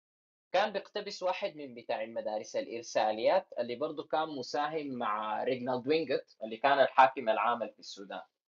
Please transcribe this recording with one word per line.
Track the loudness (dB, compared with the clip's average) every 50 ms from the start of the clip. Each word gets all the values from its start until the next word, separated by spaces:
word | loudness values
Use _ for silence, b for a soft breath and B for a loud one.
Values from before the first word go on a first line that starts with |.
| _ _ _ _ _ _ _ _ _ _ 2
كان | 2 2 2 0
بيقتبس | -4 -6 -6 -6 -8 -6 -6 -6 -2 -2
واحد | -2 0 0 -2 -6 -6
من | -8 -12 -12 -12
بتاع | -10 -6 -4 -4 -4 -4
المدارس | -4 -6 -4 -4 -2 -2 -4 -4 -4 -4
الإرساليات | -4 -2 -2 -6 -8 -8 -2 0 2 2 2 2 2 2 4 4 4 2 0 -4 -6
اللي | -4 -4 -4
برضه | -4 -4 -4 -4 -6 -6 -2
كان | -2 -2 0 -2
مساهم | -4 -6 -6 -4 -2 -2 -2 -2 -2 -4 -4 -4
مع | -4 -4 -2 -2 -2 -2 -2 -2 -2 -2 -2
ريجنالد | -2 -2 -2 -2 -2 -2 -2 0 0
وينجت | 0 0 0 0 -2 -4 -4 _ _ -12 -10
اللي | -10 -4 0
كان | 2 4 6 6
الحاكم | 4 6 8 8 8 8 6 2 2 2
العام | 2 4 2 2 0 0 -2 -6
في | -8 -12
السودان. | -18 -16 -14 -14 -12 -12 -12 -12 -12 -14 _ _ _ _ _